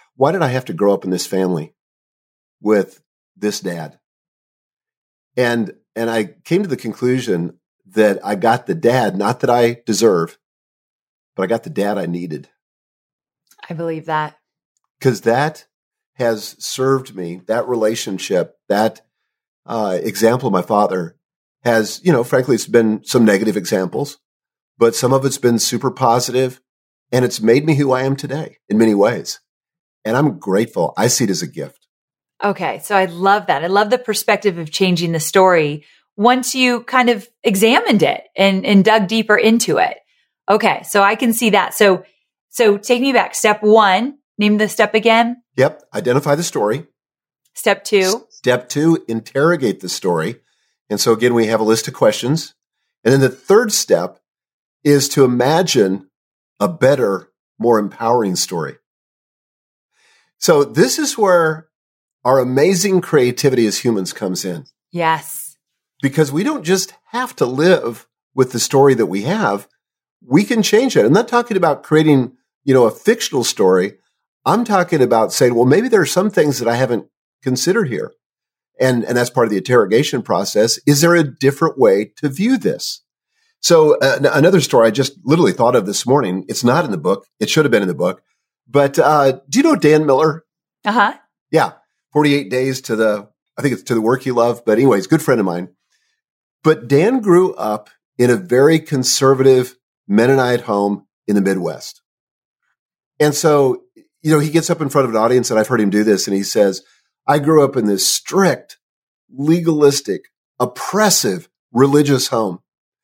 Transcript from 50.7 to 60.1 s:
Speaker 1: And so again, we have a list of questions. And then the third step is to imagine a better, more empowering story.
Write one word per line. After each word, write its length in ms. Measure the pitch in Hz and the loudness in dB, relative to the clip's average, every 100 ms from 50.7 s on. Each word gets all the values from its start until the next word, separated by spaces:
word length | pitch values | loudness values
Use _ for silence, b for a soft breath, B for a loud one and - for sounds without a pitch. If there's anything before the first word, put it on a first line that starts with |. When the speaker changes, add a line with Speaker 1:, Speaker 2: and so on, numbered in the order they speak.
| _ - | _ -8
Speaker 1:
And 100 | 104 | -2
so 120 | 123 | 0
again, 220 | 107 120 | 2 2
we 120 | 120 110 | 2 2
have 140 | 110 | 0
a 40 | |
list 220 | 107 113 - | 2 0 -2
of 80 | |
questions. 600 | - 120 - 120 160 - _ _ _ _ _ | 0 0 0 -2 -4 -6 _ _ _ _ _
And 100 | 113 | 0
then 60 | 135 | 2
the 80 | 131 | 2
third 440 | - - 208 233 | -2 2 2 2
step 460 | - - 87 92 - _ _ _ _ _ _ | -4 0 -2 -2 -12 _ _ _ _ _ _
is 260 | 147 143 135 | 0 2 2
to 140 | 147 | 2
imagine 880 | 131 123 127 165 180 127 95 98 - _ _ _ _ - | 2 2 2 2 0 0 0 -2 -10 _ _ _ _ -6
a 80 | 101 | -6
better, 640 | 117 131 143 107 92 - _ _ - | 0 0 0 -2 -4 -8 _ _ -4
more 200 | 117 110 | 0 0
empowering 560 | 101 - 113 123 101 | 0 -6 -2 0 0
story. 440 | 90 - 87 71 - _ _ _ _ _ _ _ _ _ _ _ _ _ | -4 -6 -8 -10 -12 _ _ _ _ _ _ _ _ _ _ _ _ _